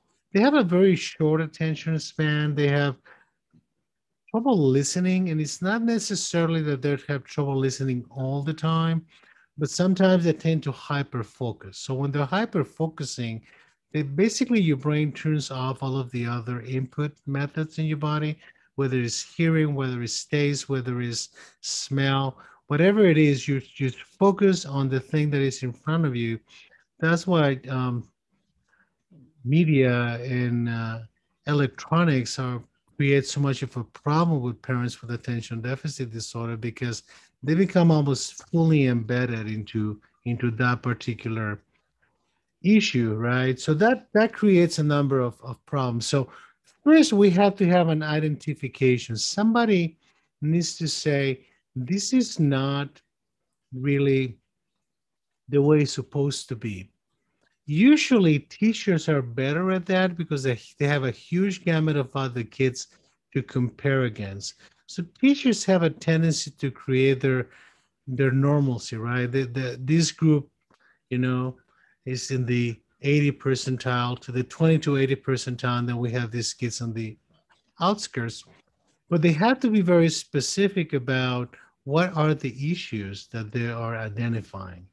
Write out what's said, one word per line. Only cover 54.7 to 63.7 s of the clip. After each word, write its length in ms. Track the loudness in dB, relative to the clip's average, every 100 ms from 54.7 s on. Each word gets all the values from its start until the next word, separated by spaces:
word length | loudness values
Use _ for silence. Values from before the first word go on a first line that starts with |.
| _ _ _ _ _ _ _ -2
the 120 | 2
way 200 | 6 4
it's 120 | 4
supposed 560 | -2 -6 -2 -2 -4 -10
to 60 | -10
be." 360 | -8 -10 -14 _ _ _ _ _ _ _ -4
Usually 720 | 4 6 6 6 4 6 4
teachers 680 | 0 0 0 0 0 0 2
are 140 | 0
better 480 | -2 -4 -2 -2 -2
at 160 | -2 0
that 300 | 0 0 -2
because 260 | -6 -2
they, 160 | -2 -4 -6 -2
they 80 | 0
have 180 | 0
a 60 | -2
huge 540 | -6 -4 -2 -2 -2
gamut 320 | 0 0 2 0
of 180 | -2 -4
other 280 | -4 -6
kids 440 | -8 -2 -2 -2 -14 _ _ _ _
to 80 | -8
compare 600 | -4 -2 -4